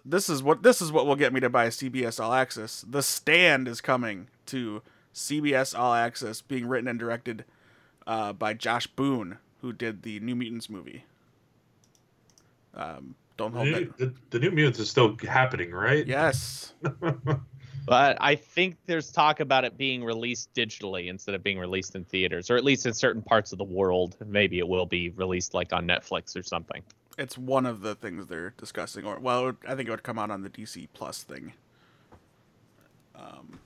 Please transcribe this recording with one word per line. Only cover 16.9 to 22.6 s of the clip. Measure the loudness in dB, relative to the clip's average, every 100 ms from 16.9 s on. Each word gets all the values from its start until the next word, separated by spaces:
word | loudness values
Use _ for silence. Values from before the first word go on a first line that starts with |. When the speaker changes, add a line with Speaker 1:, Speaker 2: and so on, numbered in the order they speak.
| -2 -2 -2 0 -2 -4 -18 -16 -8 4
Speaker 3:
But | 6 6 6
I | 2
think | 2 0 0 0 0
there's | -2 -2 0
talk | 4 4 4
about | 4 4
it | 4 0
being | -2 -2
released | -2 -2 -4 -6 -6
digitally | -2 -2 -4 -6 -6 -6
instead | -8 -6
of | -4
being | -2 -4
released | -2 -4 -4 -10
in |
theaters, | -4 0 2 0 2
or |
at | 4